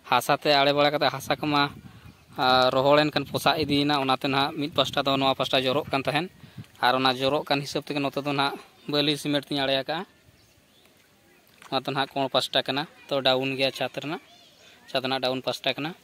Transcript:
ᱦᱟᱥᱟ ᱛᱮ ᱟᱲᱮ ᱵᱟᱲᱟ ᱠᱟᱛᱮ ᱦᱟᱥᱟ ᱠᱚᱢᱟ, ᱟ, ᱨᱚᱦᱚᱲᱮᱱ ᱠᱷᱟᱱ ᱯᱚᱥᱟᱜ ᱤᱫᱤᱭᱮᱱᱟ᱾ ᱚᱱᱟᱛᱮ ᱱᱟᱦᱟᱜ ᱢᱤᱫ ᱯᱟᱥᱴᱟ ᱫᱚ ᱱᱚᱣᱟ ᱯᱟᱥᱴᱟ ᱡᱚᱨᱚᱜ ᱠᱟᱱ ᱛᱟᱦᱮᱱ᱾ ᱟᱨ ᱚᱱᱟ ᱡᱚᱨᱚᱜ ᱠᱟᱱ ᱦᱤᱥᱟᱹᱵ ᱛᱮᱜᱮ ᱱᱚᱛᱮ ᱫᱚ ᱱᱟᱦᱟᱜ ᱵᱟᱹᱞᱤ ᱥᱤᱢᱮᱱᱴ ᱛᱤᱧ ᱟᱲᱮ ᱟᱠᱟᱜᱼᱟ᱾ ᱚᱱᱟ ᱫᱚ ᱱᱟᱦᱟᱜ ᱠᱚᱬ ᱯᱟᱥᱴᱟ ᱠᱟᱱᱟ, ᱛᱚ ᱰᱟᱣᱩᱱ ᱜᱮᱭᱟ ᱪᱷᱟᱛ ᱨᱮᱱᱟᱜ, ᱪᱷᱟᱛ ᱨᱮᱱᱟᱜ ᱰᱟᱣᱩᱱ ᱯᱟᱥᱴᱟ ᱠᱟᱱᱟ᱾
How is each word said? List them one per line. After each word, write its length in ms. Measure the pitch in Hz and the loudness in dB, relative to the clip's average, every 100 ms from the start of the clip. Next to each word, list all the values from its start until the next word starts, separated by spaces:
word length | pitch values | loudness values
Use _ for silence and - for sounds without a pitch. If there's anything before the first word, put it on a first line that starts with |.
ᱦᱟᱥᱟ 320 | - 123 - 143 | 2 0 2 0
ᱛᱮ 120 | 151 | 4
ᱟᱲᱮ 200 | 143 139 | 4 4
ᱵᱟᱲᱟ 160 | 143 147 | 4 2
ᱠᱟᱛᱮ 160 | 147 135 | 4 0
ᱦᱟᱥᱟ 240 | 135 - 147 | 0 -4 -4
ᱠᱚᱢᱟ, 280 | 151 147 143 - - - - - _ | 0 2 0 -4 -20 -20 -20 -20 _
ᱟ, 120 | - 127 127 127 | 0 4 6 4
ᱨᱚᱦᱚᱲᱮᱱ 400 | 131 139 147 151 | 4 6 6 4
ᱠᱷᱟᱱ 140 | 143 139 | -2 -4
ᱯᱚᱥᱟᱜ 340 | 131 147 160 | 0 0 0
ᱤᱫᱤᱭᱮᱱᱟ᱾ 360 | 143 143 143 147 | 0 0 2 0
ᱚᱱᱟᱛᱮ 260 | 135 131 143 | 0 0 0
ᱱᱟᱦᱟᱜ 300 | 135 143 160 | 0 -2 -4
ᱢᱤᱫ 140 | 143 | -4
ᱯᱟᱥᱴᱟ 260 | - 135 - | -2 -2 0
ᱫᱚ 80 | 139 | 0
ᱱᱚᱣᱟ 200 | 135 135 131 | 2 0 0
ᱯᱟᱥᱴᱟ 220 | 131 139 | 0 0
ᱡᱚᱨᱚᱜ 240 | 131 131 - | 2 -2 -2
ᱠᱟᱱ 120 | 139 | -2
ᱛᱟᱦᱮᱱ᱾ 220 | 131 147 180 - - - - - | -2 -2 -4 -12 -20 -20 -20 0
ᱟᱨ 160 | 120 131 | 2 4
ᱚᱱᱟ 160 | 131 | 2
ᱡᱚᱨᱚᱜ 300 | 127 135 147 - | 2 0 0 0
ᱠᱟᱱ 140 | 139 | -2
ᱦᱤᱥᱟᱹᱵ 220 | 143 135 - | -2 -8 -6
ᱛᱮᱜᱮ 140 | 143 | -4
ᱱᱚᱛᱮ 180 | 139 143 | -4 -4
ᱫᱚ 100 | 139 | -4
ᱱᱟᱦᱟᱜ 220 | 143 139 - - _ - | -2 -2 -4 -16 _ -4
ᱵᱟᱹᱞᱤ 260 | 147 147 147 | 0 0 -2
ᱥᱤᱢᱮᱱᱴ 300 | 156 147 - | -2 -4 -2
ᱛᱤᱧ 140 | 143 | -4
ᱟᱲᱮ 140 | 135 135 | 0 -2
ᱟᱠᱟᱜᱼᱟ᱾ 200 | 135 160 202 _ _ _ _ _ _ _ _ _ _ _ _ _ _ _ | -2 -8 -8 _ _ _ _ _ _ _ _ _ _ _ _ _ _ _
ᱚᱱᱟ 180 | - 135 | -6 -4
ᱫᱚ 80 | 131 | -2
ᱱᱟᱦᱟᱜ 180 | 139 139 | -2 -2
ᱠᱚᱬ 180 | 139 135 | -2 0
ᱯᱟᱥᱴᱟ 300 | 131 - 139 | 0 0 -2
ᱠᱟᱱᱟ, 200 | 127 135 165 - - | 0 -4 -6 -14 -4
ᱛᱚ 100 | 139 | 0
ᱰᱟᱣᱩᱱ 300 | 131 131 135 131 | 2 2 0 0
ᱜᱮᱭᱟ 160 | 135 | -2
ᱪᱷᱟᱛ 220 | - 127 - | -2 -6 -6
ᱨᱮᱱᱟᱜ, 240 | 139 190 _ - - _ - - - | -8 -10 _ -20 -20 _ -20 -20 -6
ᱪᱷᱟᱛ 140 | 135 | -4
ᱨᱮᱱᱟᱜ 180 | 127 131 | -2 -2
ᱰᱟᱣᱩᱱ 200 | 127 131 | -2 -2
ᱯᱟᱥᱴᱟ 280 | 127 123 139 | -4 -4 -4
ᱠᱟᱱᱟ᱾ 180 | 127 147 190 | -4 -6 -10